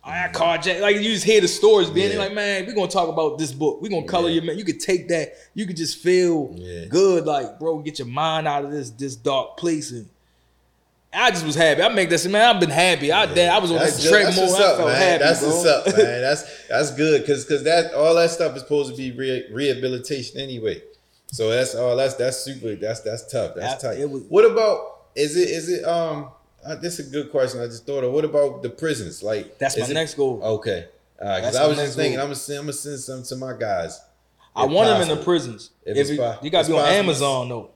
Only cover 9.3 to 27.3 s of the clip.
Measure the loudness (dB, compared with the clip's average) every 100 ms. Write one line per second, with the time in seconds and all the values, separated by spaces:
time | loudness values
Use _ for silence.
9.3 | -2 -4 -4 -2 -2 -6 -12 -16 _ _
10.3 | _ _ _ _ _ _ _ _ 2 2
11.3 | 2 -4 4 4 6 2 2 2 0 2
12.3 | 4 6 6 2 4 4 4 2 2 2
13.3 | 4 4 4 2 2 0 2 4 6 4
14.3 | 2 2 6 4 4 2 4 4 4 4
15.3 | 2 2 2 4 4 4 4 4 2 0
16.3 | -2 -4 -18 -2 0 0 0 2 2 2
17.3 | -2 0 0 4 2 2 2 4 6 4
18.3 | 2 -2 -4 -2 -2 -2 -6 -8 -6 -4
19.3 | -4 -6 -2 -2 0 -4 -4 -6 -8 -8
20.3 | -10 -8 -4 -4 -4 -12 _ _ _ -16
21.3 | -4 0 0 -2 -2 0 0 0 0 -4
22.3 | -4 -10 -8 -8 -6 -6 -6 -8 -10 -8
23.3 | -6 -6 -6 -8 -6 -6 -6 -6 -8 2
24.3 | 6 6 4 0 0 -6 -16 _ -4 0
25.3 | 2 0 -2 -4 -4 -2 -2 -2 -6 -10
26.3 | -18 _ _ -14 -10 -8 -10 -8 -8 -4